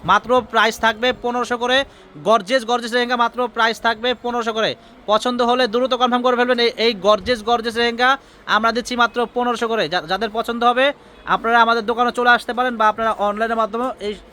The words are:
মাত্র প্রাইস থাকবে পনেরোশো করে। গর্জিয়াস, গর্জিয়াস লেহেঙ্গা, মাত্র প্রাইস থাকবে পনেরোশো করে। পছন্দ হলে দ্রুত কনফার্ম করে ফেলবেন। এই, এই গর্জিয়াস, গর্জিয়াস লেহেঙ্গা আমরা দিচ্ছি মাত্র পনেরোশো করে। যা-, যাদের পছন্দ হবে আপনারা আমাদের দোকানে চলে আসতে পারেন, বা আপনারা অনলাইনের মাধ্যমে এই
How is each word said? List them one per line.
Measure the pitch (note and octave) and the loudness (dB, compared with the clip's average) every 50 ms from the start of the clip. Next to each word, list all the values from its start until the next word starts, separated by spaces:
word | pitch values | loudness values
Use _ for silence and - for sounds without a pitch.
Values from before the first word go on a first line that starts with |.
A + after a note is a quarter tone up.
| - | 2
মাত্র | E3+ F#3+ G#3 - A3 B3+ B3+ A3 - | 2 2 2 2 2 0 0 0 0
প্রাইস | - A3+ G#3+ A3+ A3 - | 0 2 2 2 0 0
থাকবে | - A3 A3 G#3+ A#3+ B3+ B3 - | 0 0 0 0 -2 -2 -2 -2
পনেরোশো | - A#3+ A#3+ B3 A#3+ - B3 A#3 | -6 -4 -4 -4 -4 -4 -4 -4
করে। | A#3+ B3 B3+ C4+ C4+ - - - - - - D3+ D3 | -2 0 0 0 0 -2 -10 -20 -20 -20 -20 -6 0
গর্জিয়াস, | G3 A3 A3+ F#3+ F3+ C4 C4+ A#3 | 2 2 2 2 0 -2 -2 0
গর্জিয়াস | G#3+ A#3+ A#3+ A#3 A#3 A3+ | 0 -2 -2 -2 -2 -2
লেহেঙ্গা, | B3 A#3+ A#3+ B3+ | -2 -2 -2 0
মাত্র | A#3+ A#3+ A#3 A#3 A#3 B3 A#3 | 0 0 -2 0 -4 -6 -4
প্রাইস | A#3 A#3 A3+ A#3 A3 - | 0 0 0 0 0 0
থাকবে | - A3+ A#3 A3 A3+ B3 B3 B3 | -2 -2 -2 0 -4 -4 -4 -4
পনেরোশো | - A#3+ A#3+ A#3+ A3+ A#3 | -6 -4 -4 -4 -4 -4
করে। | A3+ A3+ G#3+ D#3+ B2 - - - - - - | -2 -2 -2 -2 -2 -6 -14 -20 -20 -14 -2
পছন্দ | - G#3 G#3+ - B3 B3 A#3+ | 0 0 0 2 -2 0 0
হলে | B3 A#3 B3 B3+ B3+ A3+ | 2 2 2 2 0 0
দ্রুত | G3+ B3 B3+ B3 B3+ | 0 -2 0 0 0
কনফার্ম | A#3+ B3+ A#3+ A#3+ B3 | 0 0 0 0 0
করে | A#3+ B3+ B3 | 2 0 2
ফেলবেন। | A#3 B3 B3 B3+ A#3+ | 2 2 0 2 2
এই, | A#3 A#3 - | 0 0 0
এই | - A3 A#3+ A#3+ | 0 0 0 0
গর্জিয়াস, | F#3+ E3+ G3+ G#3+ G#3 F#3 A3 B3 A3 | 0 2 2 2 2 2 -4 -4 -2
গর্জিয়াস | G#3 A3+ A#3+ A#3+ A3 A#3+ G#3+ | 0 -2 -2 0 -2 -4 -2
লেহেঙ্গা | A#3 A#3 A#3+ A#3 A#3 B3 B3+ C#4 - - - - - - | 0 -2 -2 0 0 2 2 2 0 -4 -20 -20 -18 -4
আমরা | - F#3+ G#3+ A3 A3+ | -2 0 2 2 0
দিচ্ছি | A3+ A#3+ A3 - B3 | 0 -2 -4 -4 0
মাত্র | A#3+ A#3 A3+ - A#3+ A#3+ A3+ - | 0 0 0 0 -2 -4 -2 -2
পনেরোশো | B3 A#3+ B3 A#3 G#3+ A#3 A3+ | -2 -2 -2 -2 -2 -2 -2
করে। | A3+ A3 F3+ D3 | 0 -2 -2 0
যা-, | F3 F3+ D3 | -2 -4 -2
যাদের | D#3 G3+ G3+ A3+ G#3+ | -2 -4 -4 -4 -4
পছন্দ | G#3 A3+ A3 - A#3 A#3 A#3+ | -4 -4 -4 -4 -4 0 2
হবে | A#3+ A#3+ B3 C4+ C#4+ - - - - - - - | 2 2 4 2 0 0 -4 -16 -20 -20 -16 -4
আপনারা | - F3+ - - A3+ A#3 A#3 | -2 -2 0 2 2 4 4
আমাদের | A3+ A#3 A#3 A#3 A3 | 6 4 2 0 0
দোকানে | G#3+ A#3+ A3+ B3 A#3+ | -2 -2 0 0 -2
চলে | A#3 A#3+ A#3+ B3 | 0 2 4 4
আসতে | A#3+ A#3 - - | 4 4 2 -4
পারেন, | A3+ A#3 B3+ B3+ A#3+ | -4 -2 -2 -2 0
বা | A3 A3 G#3+ | 2 2 2
আপনারা | G#3+ A3 A3+ A3+ | 2 2 -2 -2
অনলাইনের | G#3 - G3+ G3+ G3+ G#3 A3+ A3+ A#3 | 0 0 -2 -2 0 -2 -2 -2 0
মাধ্যমে | A3+ A3 G#3+ G#3 A#3 B3 C4 - - | -2 -2 -2 -2 -4 -4 -4 -6 -6
এই | G3 G#3 G#3 F#3 - - | -8 -8 -8 -10 -14 -20